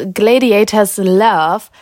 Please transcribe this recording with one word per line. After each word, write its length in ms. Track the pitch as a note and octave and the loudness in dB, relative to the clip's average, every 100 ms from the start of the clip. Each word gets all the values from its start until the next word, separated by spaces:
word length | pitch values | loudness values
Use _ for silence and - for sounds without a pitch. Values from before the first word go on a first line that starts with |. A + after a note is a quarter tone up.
| F#3+ | -8
Gladiators 800 | F#3 G#3+ A#3+ B3 G3+ G#3+ G#3+ G3+ - | -2 0 2 2 2 0 0 -2 -2
Love 680 | F#3+ F#3 A3+ F3+ D#3 G3+ - _ | 0 2 2 0 -2 -4 -8 _